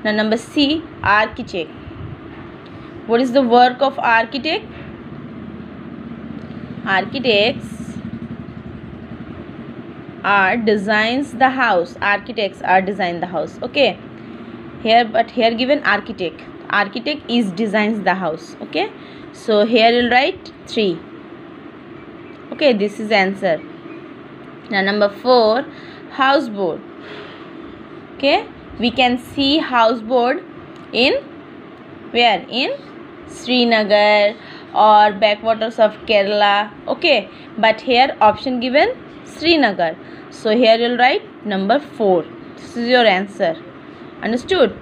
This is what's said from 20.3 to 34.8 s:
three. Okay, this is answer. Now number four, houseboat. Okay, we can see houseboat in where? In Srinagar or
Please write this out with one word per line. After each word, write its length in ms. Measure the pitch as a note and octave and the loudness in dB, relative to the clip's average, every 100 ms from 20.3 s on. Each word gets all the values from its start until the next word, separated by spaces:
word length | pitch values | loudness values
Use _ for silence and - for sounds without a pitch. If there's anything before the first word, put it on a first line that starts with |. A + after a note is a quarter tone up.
| F#4+ - - - | -2 -14 -20 -8
three. 300 | - G3+ E3 - - - - - - - - - - - - - - - | -2 0 -2 -8 -18 -18 -20 -20 -18 -20 -20 -20 -18 -18 -18 -18 -18 -16
Okay, 220 | - D4+ | 0 2
this 260 | A3 G#3 G#3 | 4 0 -4
is 120 | G#3+ | 0
answer. 480 | G#3+ F#3+ G3 F#3+ D#3+ - - - - - - - - - - - | 2 2 0 -2 -2 -4 -18 -16 -18 -18 -18 -20 -20 -18 -18 -4
Now 120 | G3+ | -2
number 280 | G3 G#3 G3+ | 0 2 0
four, 560 | G3 B3 B3 A3 A#3 D#4 - - - - | 0 4 4 6 2 -2 -12 -18 -18 -16
houseboat. 680 | - C4+ C#4 B3+ G3+ F#3 - - - - - - - - - - - - - - - | -2 2 2 0 -4 -4 -4 -12 -18 -16 -16 -16 -16 -18 -16 -16 -18 -18 -18 -18 -2
Okay, 320 | C4+ F4 A#4 - - - | 2 2 0 -16 -18 -4
we 120 | A#3+ | -2
can 260 | A#3+ B3 B3 | 2 2 2
see 400 | - - C#4 D4+ | -4 -2 2 2
houseboat 840 | D#4 B3+ A3+ A#3+ G#3+ B3+ A#3+ D#4 - - - - - | 2 4 4 2 0 2 2 0 -6 -18 -18 -18 -8
in 220 | - C4 B4+ - - - - - - - - - | 0 2 2 -4 -18 -18 -20 -20 -20 -20 -18 -6
where? 340 | A#3 A#3+ F#3+ - | 2 4 2 -2
In 300 | A#3 D#4 C#5 - - - - - | -4 -4 -4 -12 -18 -18 -20 -18
Srinagar 1080 | - - B3 A#3+ A3+ G#3 G#3 G#3 G#3 G#3 A3 - - - | -14 -2 2 4 4 4 4 6 6 4 0 -16 -18 -6
or 380 | - | 4